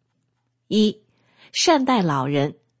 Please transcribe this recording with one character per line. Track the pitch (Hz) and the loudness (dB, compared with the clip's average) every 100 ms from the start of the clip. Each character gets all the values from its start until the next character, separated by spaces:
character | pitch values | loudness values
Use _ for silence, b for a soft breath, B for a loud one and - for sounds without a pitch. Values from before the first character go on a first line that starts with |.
| _ _ _ _ _ _ - | _ _ _ _ _ _ -4
一、 | 208 214 - _ b b b b | 0 0 -2 _ b b b b
善 | - - 311 262 | -4 0 2 2
待 | 247 | 0
老 | 175 139 131 | 0 -2 -2
人。 | 143 147 - _ _ | -2 -2 -6 _ _